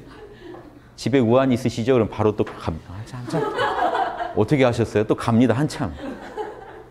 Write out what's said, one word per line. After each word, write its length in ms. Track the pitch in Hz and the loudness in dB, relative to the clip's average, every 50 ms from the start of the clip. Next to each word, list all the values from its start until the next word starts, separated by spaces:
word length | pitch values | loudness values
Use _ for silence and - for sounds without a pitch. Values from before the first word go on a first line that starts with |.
| - - - - - - - - - - - - - - - - - - - | -12 -18 -20 -20 -20 -20 -20 -20 -18 -18 -18 -18 -18 -20 -20 -20 -20 -20 -14
"집에 220 | - - 113 123 139 | -6 -2 2 4 4
우환 320 | 120 110 120 131 135 135 | 6 6 6 4 4 4
있으시죠?" 440 | 123 117 - 123 - - 113 120 131 | 2 0 0 -2 -2 -2 2 4 4
그럼 160 | 120 107 95 | 4 4 2
바로 260 | - - 107 107 104 | 0 2 2 2 2
또 80 | - 104 | 2 -2
갑-, 300 | - - - - - 82 78 - - | -4 -4 -8 -6 -6 -6 -6 -10 -14
아, 100 | 90 101 113 | -14 -14 -14
참, 200 | - - - - | -12 -12 -12 -8
참. 160 | - - - - 453 - 494 554 - - - - - - - - - - - - - - | -6 -4 -4 -2 -2 -2 -2 -2 -2 0 0 -2 0 0 -2 -2 -4 -4 -8 -8 -4 0
"어떻게 280 | - 107 - 156 135 131 | 0 2 2 4 4 4
하셨어요?" 400 | 123 120 120 110 - - 104 107 | 2 4 2 0 0 2 0 2
또 100 | - 151 | 0 -2
갑니다. 400 | - - - 117 110 127 117 107 | -2 0 2 4 4 6 4 4
한참. 400 | 123 151 - - - 139 90 76 - - - - - - - - 415 427 - - - - - - - - - | 2 0 -2 -2 -4 -6 -6 -8 -10 -12 -12 -12 -12 -14 -14 -10 -10 -10 -10 -12 -16 -18 -18 -18 -20 -20 -14